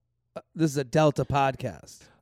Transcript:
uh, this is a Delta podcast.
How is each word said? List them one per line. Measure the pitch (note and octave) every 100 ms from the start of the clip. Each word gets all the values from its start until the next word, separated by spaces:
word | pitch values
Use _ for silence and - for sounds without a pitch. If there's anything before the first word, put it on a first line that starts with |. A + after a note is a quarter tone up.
| _ _ _
uh, | - -
this | - D#3
is | C3+
a |
Delta | B2 D#3 D#3 C3+ C3
podcast. | C#3 C3+ B2 A#2+ D#2+ - - - _